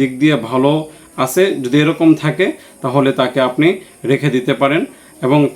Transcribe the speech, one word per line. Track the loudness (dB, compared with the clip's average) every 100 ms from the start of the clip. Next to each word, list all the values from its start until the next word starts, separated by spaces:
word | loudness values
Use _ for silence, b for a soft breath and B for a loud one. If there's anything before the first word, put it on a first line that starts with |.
দিক | -2 0
দিয়ে | 0 0 -2
ভালো | 0 0 0 -4 B B -6
আছে, | -4 0 0 0
যদি | -2 0
এরকম | 0 2 2 2
থাকে, | 0 -2 -2 -4 B B
তাহলে | -4 0 0 0
তাকে | -2 0 -2
আপনি | 0 0 0 B B -2
রেখে | -2 0 -2
দিতে | -2 0
পারেন | 0 0 -4 B B B 0
এবং | 2 2